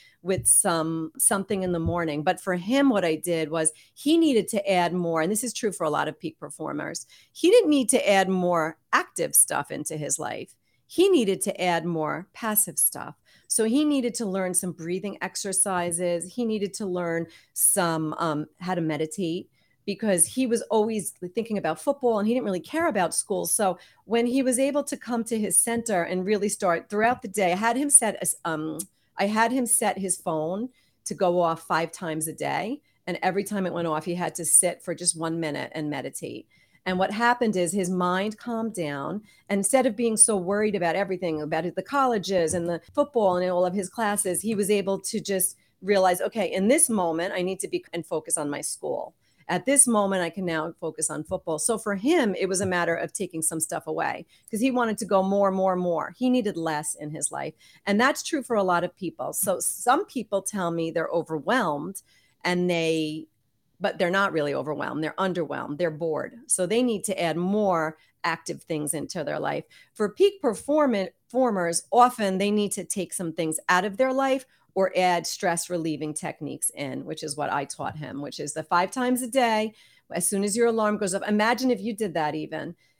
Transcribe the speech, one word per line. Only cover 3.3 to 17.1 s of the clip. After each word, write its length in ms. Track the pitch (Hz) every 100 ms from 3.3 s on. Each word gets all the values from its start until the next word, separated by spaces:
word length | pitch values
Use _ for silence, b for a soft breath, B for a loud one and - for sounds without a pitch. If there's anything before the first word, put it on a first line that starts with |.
| 165 151
was 220 | 160 156 - b
he 240 | b 285 330
needed 320 | 320 226 -
to 220 | 214 -
add 240 | 180 170
more, 260 | 180 170 165
and 100 | 160
this 140 | 214
is 80 | 247
true 180 | - 214
for 140 | -
a 60 | 160
lot 180 | 147 147
of 100 | 156
peak 220 | 160 -
performers, 640 | 147 - 151 143 143 170 - b b
he 200 | - 330
didn't 180 | 480 349
need 220 | 285 220
to 200 | 240 202
add 200 | 196 190
more 480 | 185 175 170 156 - -
active 440 | 269 359 - 151
stuff 360 | - - - 143
into 280 | 143 147 156
his 200 | 143 143
life. 360 | 151 - - _ _ _ _
He 240 | - 392
needed 320 | 349 196 190
to 200 | 202 -
add 220 | 180 170
more 420 | 170 160 151 147 190
passive 460 | - 220 208 - 143
stuff. 380 | - - - - b b b
So 180 | -
he 200 | 220 269
needed 300 | 302 285 240
to 100 | 233 214
learn 280 | 190 185
some 180 | 175 185
breathing 460 | 156 165 185 202 -
exercises. 1120 | 190 - 196 185 202 180 175 165 175 170 185
He 140 | - 233
needed 260 | 214 196
to 120 | - 202
learn 400 | 180 170